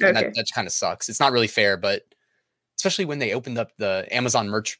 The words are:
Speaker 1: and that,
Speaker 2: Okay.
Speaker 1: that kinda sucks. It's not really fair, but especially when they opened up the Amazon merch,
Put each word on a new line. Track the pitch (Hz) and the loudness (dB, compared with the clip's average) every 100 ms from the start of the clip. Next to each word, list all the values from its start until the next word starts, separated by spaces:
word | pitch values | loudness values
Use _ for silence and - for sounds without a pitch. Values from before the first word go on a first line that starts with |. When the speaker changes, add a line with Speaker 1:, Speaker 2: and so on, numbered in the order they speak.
Speaker 1:
and | 190 113 | 2 4
that, | 110 | 0
Speaker 2:
Okay. | 107 | -2
Speaker 1:
that | 110 | -4
kinda | - 92 | -4 -4
sucks. | - 87 92 - | -2 -2 -4 -6
It's | 113 | 2
not | 139 | 4
really | 123 113 | 4 2
fair, | - 101 95 | 2 2 2
but | 98 101 _ _ _ _ _ _ _ - | 0 -2 _ _ _ _ _ _ _ -4
especially | 190 - 170 | -2 0 -2
when | 147 | -2
they | 117 | -2
opened | 117 127 117 | -2 -4 -6
up | 110 - | -6 -4
the | 101 95 - | -2 -2 -2
Amazon | 123 123 117 104 | 0 2 2 2
merch, | 107 110 | -2 -4